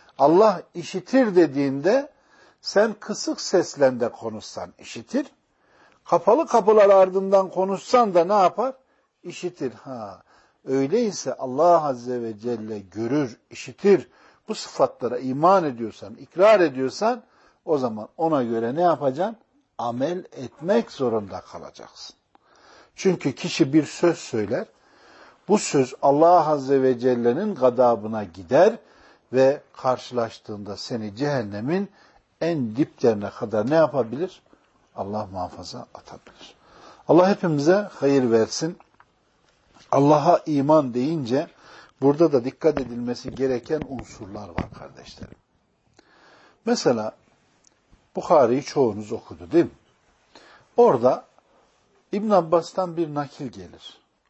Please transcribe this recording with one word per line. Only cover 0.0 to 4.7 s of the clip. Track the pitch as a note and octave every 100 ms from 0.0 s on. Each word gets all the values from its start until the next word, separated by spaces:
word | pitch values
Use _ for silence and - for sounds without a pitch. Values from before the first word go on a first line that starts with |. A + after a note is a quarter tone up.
| _ -
Allah | C#3+ F3 G#3+ E3 -
işitir | F3 D#3 F#3 - C4 A#3 F3+
dediğinde | D#3 C#3 C#3 C#3 D#3+ C4 C#4+ _ _ _ _ _
sen | - G3 A3+ G3
kısık | - G3 - C#4+
sesle | - F3+ D3+ C#3+ C3+ B2
de | A#2
konuşsan | - A2+ G#2+ - G#2+ F2+